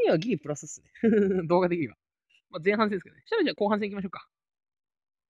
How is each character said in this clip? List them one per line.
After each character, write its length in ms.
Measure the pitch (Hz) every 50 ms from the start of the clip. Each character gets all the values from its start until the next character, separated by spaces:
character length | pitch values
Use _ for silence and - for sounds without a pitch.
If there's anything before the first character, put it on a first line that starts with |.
| 480
に 60 | 381
は 80 | 220 160
ギ 120 | 165 240
リ 80 | 226 151
プ 100 | - -
ラ 60 | 147
ス 120 | - -
っ 20 | 151
す 120 | - -
ね。 120 | _ _ _ - - 226 214 214
<laughs> 280 | 202 190 196 185 170 151
動 100 | 175 180
画 100 | 185 175
的 120 | 175 175
に 80 | 151 113
は。 80 | - _ _ _ _ _ _ _ _ _ _ _
ま 80 | - 185
あ、 40 | 156
前 100 | 196 208
半 140 | 214 220 208
戦 100 | 208 185
で 20 |
す 20 |
け 80 | - -
ど 60 | -
ね。 60 | _ _
し 40 | -
た 60 | -
ら 60 | 466
じ 80 | 349 262
ゃ 20 |
あ 20 | -
後 140 | - 208 208
半 120 | 220 208
戦 100 | 214 202
行 60 | 196
き 0 |
ま 60 | 202
し 20 | 185
ょ 40 | 196
う 20 |
か。 180 | - - - _ _ _ _ _ _ _ _ _ _ _ _ _ _ _ _ _ _ _ _ _